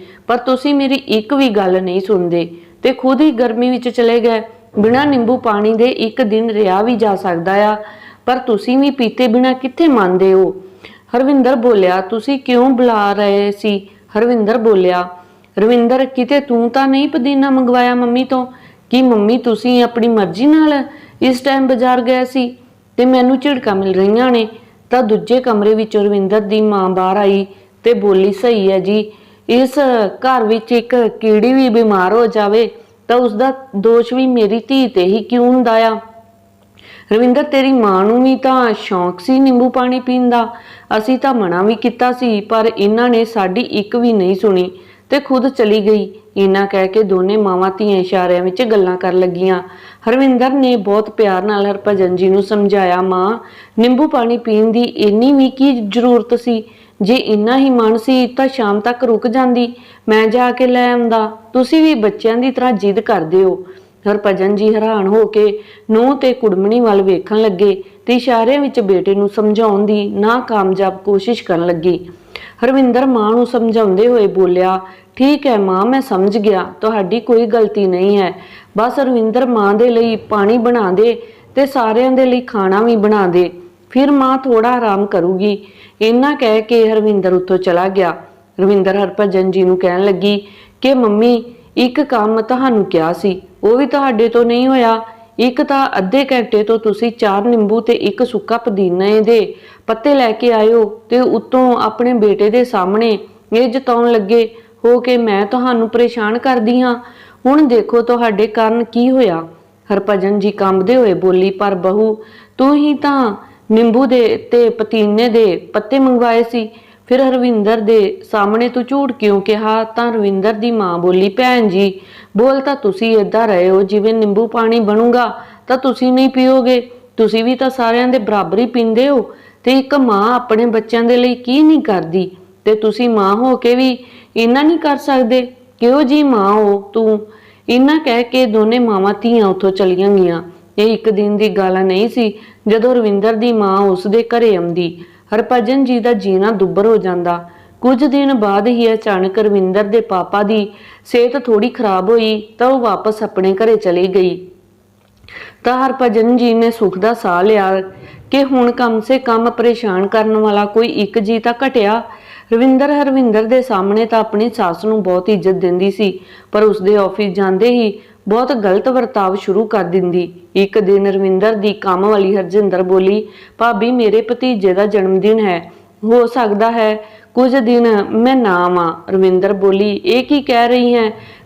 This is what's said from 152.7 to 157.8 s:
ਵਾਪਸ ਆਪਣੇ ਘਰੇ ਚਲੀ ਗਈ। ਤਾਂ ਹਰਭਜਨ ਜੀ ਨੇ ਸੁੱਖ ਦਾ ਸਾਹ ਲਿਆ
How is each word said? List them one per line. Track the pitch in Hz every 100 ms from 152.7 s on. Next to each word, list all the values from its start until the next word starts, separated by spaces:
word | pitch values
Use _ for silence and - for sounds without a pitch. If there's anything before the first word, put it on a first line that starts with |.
| 269
ਵਾਪਸ | 233 180 220 214
ਆਪਣੇ | 208 190 190
ਘਰੇ | 196 226 214
ਚਲੀ | 190 175 185
ਗਈ। | 190 185 165 - - _ _ _ _ _ _ - - - -
ਤਾਂ | 240 254 269
ਹਰਭਜਨ | 254 247 214 233 247
ਜੀ | 240
ਨੇ | 226 233
ਸੁੱਖ | 233 196 185
ਦਾ | 220
ਸਾਹ | 233 196 175
ਲਿਆ | 208 214 190 190